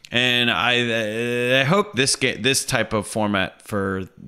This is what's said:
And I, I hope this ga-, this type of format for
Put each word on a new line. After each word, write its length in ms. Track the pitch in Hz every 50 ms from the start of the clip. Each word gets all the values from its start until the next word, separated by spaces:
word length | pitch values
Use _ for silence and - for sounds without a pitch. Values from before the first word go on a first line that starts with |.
| - -
And 400 | - 120 123 123 123 123 120 120
I, 1080 | 107 82 101 120 123 120 123 117 113 113 110 107 107 113 120 120 120 120 120 123 127 135
I 20 | 135
hope 300 | 139 185 202 202 208 -
this 220 | 120 135 135 -
ga-, 220 | - 135 123 92 -
this 280 | 104 131 135 - -
type 260 | - 135 120 107 - 113
of 140 | 107 98 -
format 540 | - 110 107 104 101 98 92 - - -
for 420 | - - 110 101 98 95 95 95 95 - - - -